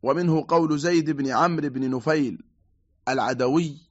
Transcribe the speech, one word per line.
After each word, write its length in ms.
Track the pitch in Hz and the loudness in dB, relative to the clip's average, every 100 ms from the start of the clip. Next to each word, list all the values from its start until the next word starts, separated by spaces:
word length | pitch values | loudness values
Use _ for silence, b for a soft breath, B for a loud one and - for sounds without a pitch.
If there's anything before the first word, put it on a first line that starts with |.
ومنه 420 | 120 147 175 160 151 | 0 0 2 2 2
قول 300 | 170 165 151 | 2 2 0
زيد 320 | 160 175 151 | 2 2 0
بن 180 | 147 135 | -2 -2
عمرو 400 | 123 170 165 147 | 2 0 0 -4
بن 220 | 131 131 | -4 -4
نفيل 520 | 127 117 156 135 90 - _ _ _ _ _ - | -2 0 0 0 -6 -16 _ _ _ _ _ -4
العدوي 680 | 131 117 127 127 151 165 143 _ | -2 -2 0 0 0 0 -8 _